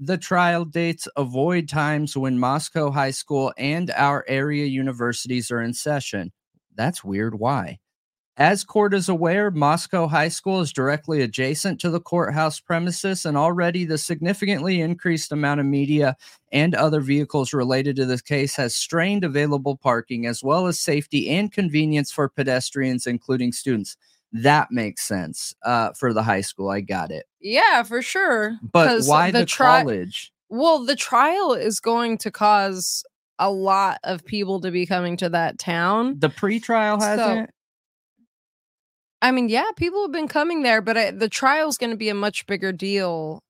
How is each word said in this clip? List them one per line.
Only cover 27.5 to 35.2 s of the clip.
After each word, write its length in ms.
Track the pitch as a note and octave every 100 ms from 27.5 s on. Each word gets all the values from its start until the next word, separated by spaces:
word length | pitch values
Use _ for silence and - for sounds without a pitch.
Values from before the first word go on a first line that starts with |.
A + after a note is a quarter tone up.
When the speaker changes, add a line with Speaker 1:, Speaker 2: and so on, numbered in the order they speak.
| B3+ G#4+ C#4
Speaker 2:
for 200 | A3 A#3+
sure. 540 | B3+ F#4+ F#4+ A#3 G#3+ A3+
Speaker 1:
But 240 | A#2 F3 D#3+
Speaker 2:
'Cause 220 | A#3 C3
Speaker 1:
why 240 | D3+ F3+
Speaker 2:
the 80 | A#3+
Speaker 1:
the 60 | -
Speaker 2:
tri- 340 | - B3+ B3+
Speaker 1:
college? 520 | G#3+ - F3 - - _ -
Speaker 2:
Well, 360 | A3+ E4 D#4
the 100 | A#3+
trial 600 | C#4+ - A#3+ C#4+ F#4+ F4+
is 260 | A#3+ A3 G3+
going 380 | A#3 A#3 A#3 A3+
to 120 | G#3
cause 720 | - G#3 G#3 G3 F#3 - - - _ _ -
a 100 | G3
lot 480 | G3 F#3+ F#3+ G3 -
of 200 | - F3+
people 360 | - G#3 F#3+ F#3+
to 100 | F3+
be 160 | F3+ F3
coming 300 | F3+ F3
to 120 | F3